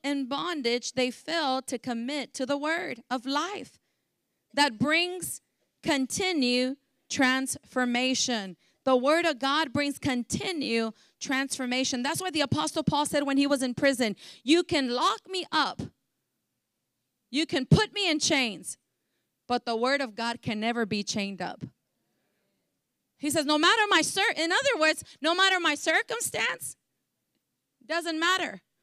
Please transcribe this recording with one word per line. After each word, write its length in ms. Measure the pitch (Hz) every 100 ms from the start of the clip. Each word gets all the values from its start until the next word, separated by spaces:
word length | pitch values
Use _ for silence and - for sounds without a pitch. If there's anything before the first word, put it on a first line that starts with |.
in 280 | 277 285 254
bondage. 640 | 285 349 330 233 240 -
They 180 | - 254
fail 500 | - - 330 285 262
to 140 | - 247
commit 560 | 262 233 240 294 240 -
to 100 | 262
the 120 | 285
word 460 | 294 339 359 233 -
of 160 | 254 254
life 560 | 277 349 403 - _ _ _ _ _ _ _ _
that 260 | 220 285 214
brings 640 | 277 320 349 359 151 - _ _ _ _
continued 920 | - 285 262 - 370 339 247 247 254 277 _ _ -
transformation. 1500 | - 262 262 262 - - 262 247 240 254 262 - 233 190 170 _ _ -
The 100 | 254
word 300 | 262 320 339
of 140 | 254
God 340 | 269 294 311
brings 260 | 294 285 277
continued 920 | 294 247 233 - 392 339 220 226 226 220 _ _
transformation. 840 | - 269 269 - 247 254 262 254
That's 180 | 262 330
why 100 | 370
the 80 | 294
Apostle 440 | 277 302 311 320
Paul 220 | - 294 294
said 180 | 294
when 120 | 277 277
he 100 | 277
was 160 | 277
in 120 | 254
prison, 420 | 240 277 247 226 196 - -
"You 220 | 233 330
can 260 | 349 302 254
lock 380 | 247 339 427 -
me 180 | 370 247
up. 300 | 311 240 - - - _ _ _ _ _ _ _ _ _ _ _ _ _
You 160 | 262 320
can 200 | 311 262
put 280 | - 427
me 160 | 403 381
in 100 | 311
chains, 580 | - 285 240 175 185 - _ _ _ _ _ _ -
but 200 | 247 240
the 100 | 226
word 240 | 247 277
of 160 | 262 202
God 260 | 233 -
can 200 | - 214
never 240 | 226 240 214
be 180 | 208
chained 380 | - - 196 92
up." 240 | 90 - - - _ _ _ _ _ _ _ _ _ _ _ _ _ _
He 120 | 294
says, 160 | 311 285
"No 140 | 302
matter 240 | 339 453 415
my 140 | 349
cir-," 320 | 302 392 427 -
in 160 | 330
other 280 | 392 554 403
words, 240 | 311 311 - -
no 140 | 302 349
matter 240 | 381 370
my 160 | 330 294
circumstance, 1000 | - 349 453 466 466 - 453 508 - - _ _ _ _ _ _ _ _ _ _ 220
doesn't 340 | 330 330 320
matter. 420 | 339 370 311 196 - _